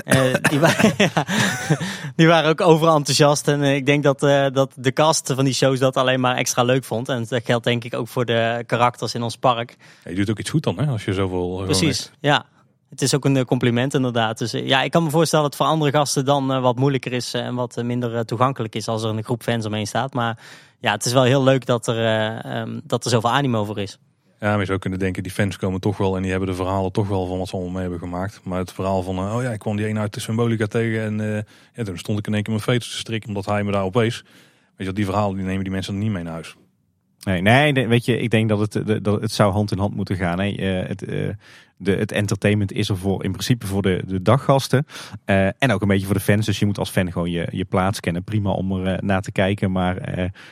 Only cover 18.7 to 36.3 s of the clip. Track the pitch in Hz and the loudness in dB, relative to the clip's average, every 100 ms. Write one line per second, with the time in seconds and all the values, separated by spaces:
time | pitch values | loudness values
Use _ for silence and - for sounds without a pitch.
18.7 | 113 117 110 110 110 - 120 - 117 107 | -6 -4 -2 -2 -4 -4 -4 -2 -2 -2
19.7 | 107 104 117 131 127 117 113 - - - | -4 -2 -2 -2 -2 -4 -4 -12 -20 -20
20.7 | _ 113 104 123 127 123 139 131 135 120 | _ 0 0 2 4 4 4 4 2 2
21.7 | 120 - 113 113 110 110 117 139 123 113 | -2 -2 0 0 2 0 -4 -8 -8 -6
22.7 | 113 - 120 113 117 117 131 139 113 104 | -10 -4 -4 0 0 2 2 2 0 -2
23.7 | 104 98 - _ _ _ _ 104 104 92 | -4 -8 -10 _ _ _ _ 0 2 0
24.7 | 95 95 92 95 92 92 - 98 - 98 | -2 -2 -2 -2 -2 -4 -2 -2 -2 -4
25.7 | 92 107 95 98 95 95 95 95 92 92 | -2 -2 0 0 0 -2 -2 -2 -2 -2
26.7 | 98 95 113 101 95 90 92 95 98 90 | -2 -2 -2 -2 -2 -2 -4 -6 -6 -6
27.7 | 92 90 87 90 87 98 - 101 92 90 | -6 -6 -6 -6 -6 -6 -8 -6 -4 -4
28.7 | - 95 95 90 92 98 117 127 107 110 | -4 -2 -2 -2 -4 -4 -4 -4 -4 -4
29.7 | 104 107 107 101 113 - 113 117 110 104 | -2 -2 -2 -4 -6 -4 0 0 0 0
30.7 | 120 113 110 107 107 107 107 104 - _ | 0 0 -2 -2 -2 -2 -4 -6 -14 _
31.7 | - 101 85 - 104 107 104 101 107 - | -8 -8 -6 -4 -4 -2 -2 -2 -2 0
32.7 | 123 - - - 113 110 101 95 104 101 | -2 -2 -8 -6 -8 -6 -6 -2 -2 0
33.7 | 101 95 120 113 - - - _ _ _ | 0 0 2 0 -2 -12 -20 _ _ _
34.7 | - 92 98 95 98 104 95 95 95 95 | -10 -6 -2 0 0 0 -2 -4 -4 -4
35.7 | 95 92 101 110 92 85 | -4 -4 -4 -4 -4 -6